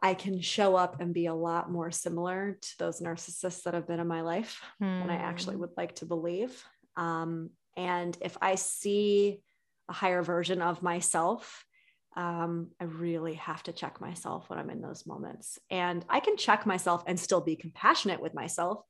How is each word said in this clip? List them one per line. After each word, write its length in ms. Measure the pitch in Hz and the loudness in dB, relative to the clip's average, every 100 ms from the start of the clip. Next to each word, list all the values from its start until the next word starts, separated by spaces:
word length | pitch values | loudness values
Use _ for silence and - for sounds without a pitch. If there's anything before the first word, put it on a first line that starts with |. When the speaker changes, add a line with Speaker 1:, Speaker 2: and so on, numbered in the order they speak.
Speaker 1:
I 120 | 190 | 2
can 280 | 185 202 185 | 2 -2 -2
show 340 | 170 - 202 185 | 0 4 6 8
up 260 | 180 180 | 4 0
and 120 | 175 | -2
be 120 | 170 170 | 0 0
a 80 | |
lot 380 | 165 170 170 - | 0 0 0 0
more 200 | 175 165 | -2 -2
similar 680 | 165 175 170 175 185 202 196 | -4 -4 -2 -2 -2 -4 -6
to 160 | - - | -12 -4
those 240 | 170 165 | -4 -2
narcissists 600 | 170 170 - - 185 175 | -6 -6 -8 -6 -6 -4
that 100 | 180 | -4
have 140 | 170 170 | -4 -2
been 120 | 170 | -2
in 80 | 170 | -2
my 140 | 165 | -2
life 400 | 165 180 226 - - - | 0 -2 -4 -10 -14 -4
than 300 | 196 185 180 | -2 0 0
I 60 | 175 | -2
actually 400 | - 175 185 196 | -2 -4 -4 -4
Speaker 2:
Hmm. 60 | |
Speaker 1:
would 100 | 175 - | -6 -4
like 180 | 170 - | -6 -6
to 100 | 165 | -4
believe. 580 | 165 170 180 254 - - _ _ - | -2 -2 -2 -4 -6 -20 _ _ -4
Um, 540 | 170 165 165 165 165 _ _ 175 | -2 0 -2 -4 -6 _ _ -6
and 400 | 180 175 175 170 | -2 0 -2 -4
if 160 | 175 - | -6 0
I 140 | 190 190 | 2 2
see 840 | - - 202 202 208 202 202 202 _ _ _ _ - | 0 -2 2 4 6 6 6 2 _ _ _ _ -10
a 60 | |
higher 280 | 175 190 180 | 0 2 4
version 400 | 175 175 175 185 | 2 0 2 2
of 220 | 175 175 | 2 0
myself, 840 | 180 175 170 165 170 226 - - - _ _ _ _ - | 0 2 2 4 2 0 -6 -18 -20 _ _ _ _ -4
um, 540 | 175 170 170 170 170 - | -2 -2 -2 -2 -6 -8
I 40 | |
really 520 | 170 160 170 165 165 160 | -8 -4 -2 0 -2 -6
have 280 | - 160 | -6 -8
to 80 | - | -8
check 280 | 170 147 - | -6 -8 -8
myself 480 | - 175 - 175 - | -10 -8 -6 -6 -6
when 100 | - | -8
I'm 100 | - | -6
in 120 | - | -8
those 240 | - - 160 | -10 -12 -12
moments. 500 | - - - - - - | -10 -10 -12 -14 -14 -6
And 340 | 185 180 175 - | -2 0 -2 2
I 100 | 269 | 2
can 180 | 427 415 | 4 2
check 280 | - 208 214 | 4 4 4
myself 380 | 185 180 175 175 | 2 4 2 2
and 120 | 180 | -2
still 220 | - 180 | 2 2
be 140 | 160 156 | 2 -2
compassionate 640 | 165 - - 330 208 170 | -6 4 6 6 2 -2
with 120 | 160 143 | -4 -4
myself, 480 | 170 - 175 214 | -4 -2 -2 -2